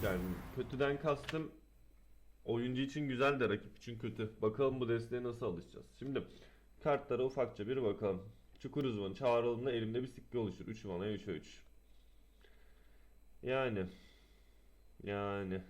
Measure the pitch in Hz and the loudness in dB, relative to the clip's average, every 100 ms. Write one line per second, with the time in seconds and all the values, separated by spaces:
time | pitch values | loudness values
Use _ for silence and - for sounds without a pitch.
0 | 107 92 92 90 - - 120 131 139 143 | 2 2 0 -4 -6 -6 -4 2 2 2
1 | 156 139 - 160 156 - - - - - | 2 0 0 -4 -4 -10 -20 -20 -20 -20
2 | - - - - - 113 123 127 135 151 | -20 -20 -20 -14 -2 0 2 0 0 0
3 | 147 123 139 139 113 104 - - - 113 | -2 4 4 6 4 4 -2 -14 -10 -6
4 | 113 110 110 - 110 110 135 127 120 117 | -4 -2 -4 2 0 4 4 4 2 2
5 | 113 123 123 117 120 85 - - - - | 2 -2 -2 -2 -2 -2 -8 -16 -18 -10
6 | 131 131 - - - - - - 156 139 | -4 -2 -4 -12 -20 -20 -20 -4 2 2
7 | - 120 131 135 123 - 104 131 117 98 | 2 2 2 2 -2 -2 -2 2 2 2
8 | 104 92 95 - - - 131 147 135 107 | 0 0 -4 -16 -20 -12 -6 0 0 0
9 | 98 98 131 120 120 117 131 120 110 117 | -2 2 4 6 4 2 0 0 0 -2
10 | 127 - - 123 107 92 - 110 101 87 | -4 -8 -6 -2 -2 -4 -8 -8 -6 -2
11 | 101 104 104 78 - - - - - - | -2 -2 -4 -6 -6 -18 -18 -20 -20 -20
12 | - - - - - - - - - - | -20 -20 -20 -20 -20 -20 -20 -20 -20 -20
13 | - - - - - 131 131 104 92 - | -20 -20 -20 -10 0 2 2 0 -2 -6
14 | - - - - - - - - - - | -20 -20 -20 -20 -20 -20 -20 -20 -20 -12
15 | 98 101 101 101 95 92 | -4 -2 0 0 -2 -4